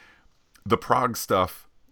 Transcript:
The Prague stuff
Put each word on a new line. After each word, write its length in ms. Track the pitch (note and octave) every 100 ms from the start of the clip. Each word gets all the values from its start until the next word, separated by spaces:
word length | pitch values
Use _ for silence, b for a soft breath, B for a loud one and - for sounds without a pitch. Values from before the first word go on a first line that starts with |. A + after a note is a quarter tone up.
| b b b _ _ _
The 140 | G#2 A2+
Prague 400 | - B2 B2 A2
stuff 500 | - G2 F#2 - - _ _